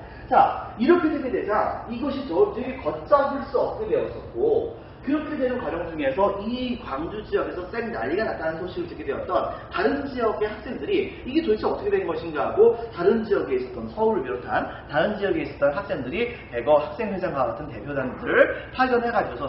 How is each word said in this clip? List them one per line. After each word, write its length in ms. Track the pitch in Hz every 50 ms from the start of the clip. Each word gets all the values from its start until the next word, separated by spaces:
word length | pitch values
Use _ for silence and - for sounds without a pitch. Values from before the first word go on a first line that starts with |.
| - - - - - -
자, 440 | 262 196 - - - - - - -
이렇게 320 | - 240 320 359 349 311 302
되게 200 | 294 - - 196
되자 560 | 190 165 - 196 214 214 - - - - - 220
이것이 380 | 233 240 294 262 - - -
저-, 260 | 165 165 190 - - -
되게 240 | 233 254 262 -
걷잡을 680 | - - 202 - - - - 294 277 269 - 269 247 -
수 160 | - - -
없게 280 | - - - - 214
되었었고, 1040 | - 151 127 - - - 113 - - - - - - 139 104 - - - - - - - - -
그렇게 320 | 269 294 302 294 285 302
되는 200 | 262 262 247 247 202
과정 300 | - - 165 175 175 165
중에서 500 | 160 151 139 135 131 196 202 - - 196
이 360 | 214 233 247 254 254 240 - -
광주 420 | - 135 135 143 170 185 202 214 -
지역에서 420 | - 196 175 151 151 - - - -
쌩 200 | 233 233 220 -
난리가 320 | - - 117 135 233 - 220
났다는 340 | 160 - - 160 160 160 165
소식을 300 | 180 - - 180 165 165
듣게 160 | 143 147 143
되었던 440 | 139 127 - - - 180 160 139 - - - - -
다른 340 | - - 220 269 277 285 277
지역의 420 | - - 247 226 214 202 - 208
학생들이 760 | 214 - - - 262 226 - - 208 196 139 - - - - -
이게 160 | 247 277 320
도대체 240 | - 214 214 - -
어떻게 240 | - - - 190 208
된 160 | 196 190 180
것인가 420 | 165 160 160 170 165 151 143 -
하고 300 | - - 190 226 233 - - 233 - -
다른 300 | 170 175 208 233 220 214
지역에 320 | 240 254 165 151 139 131
있었던, 320 | 123 - - - 117 110 110
서울을 340 | - 214 220 220 220 170 135
비롯한 460 | - 98 95 - - 110 175 - - - - - -
다른 280 | 143 156 190 214 202
지역에 260 | 190 196 190 165 156 139
있었던 300 | 135 - - 143 143 143
학생들이 760 | - - - 185 147 120 127 160 220 240 240 - - - -
대거 260 | - 120 - 143 151 143
학생회장과 680 | 117 - - - 214 202 190 185 185 165 147 135 123
같은 220 | 117 - - 151 -
대표단들을 1040 | - 104 - 143 143 139 127 123 - - - 143 175 240 - - - - - - -
파견해가지고서 720 | 254 262 254 240 233 233 240 220 196 - - - - 147